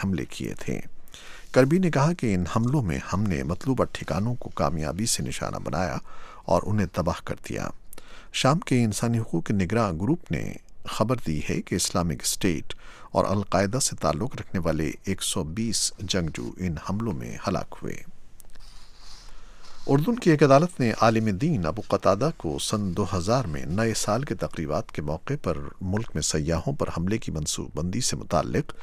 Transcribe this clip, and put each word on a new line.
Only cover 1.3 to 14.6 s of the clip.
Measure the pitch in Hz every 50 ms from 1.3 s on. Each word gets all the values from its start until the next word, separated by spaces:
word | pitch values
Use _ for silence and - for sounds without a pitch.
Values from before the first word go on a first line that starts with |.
| - - - -
کربی | - 127 131 135 156 190
نے | 185 175
کہا | 147 131 135 160 175
کہ | - - 117 98
ان | 90 90 82 -
حملوں | 117 113 123 127 156
میں | 117 90 73 65 - - -
ہم | 92 104
نے | 104 90 71 65
مطلوبہ | 69 87 - - 135 131 - 87 -
ٹھکانوں | - - - - - 82 101 120 123
کو | - - -
کامیابی | - - 87 73 78 78 78 71 64 85 113
سے | 127 - - 71
نشانہ | 62 - - - 50 50
بنایا | 50 - - - 80 92 85 64 - - - - - - - - - -
اور | - - 87 -
انہیں | - 98 104 98 80 -
تباہ | - 82 87 90 - -
کر | - - - - -
دیا۔ | 60 52 50 50 - - - - - - - - - - - - -
شام | - - 131 147 165
کے | - - 135 123 120
انسانی | 110 104 - - 117 117 117
حقوق | 110 - - 165 165
کے | - 120
نگراں | 98 95 85 107 117 117 101 85
گروپ | 78 95 110 160 175 - -
نے | - 67 55 50 50 - - - - - - -
خبر | - - 110 110 127 - - -
دی | 78 76 76 -
ہے | - 170
کہ | - - -
اسلامک | 90 - - - 95 85 85 73 - -
اسٹیٹ | - - - - 98 85 - - - - - - - - - - -
اور | - - -
القاعدہ | - 98 104 98 - - 92 101 98 107 127
سے | - - -
تعلق | - - 80 76 73 98 - -
رکھنے | - - - -
والے | 95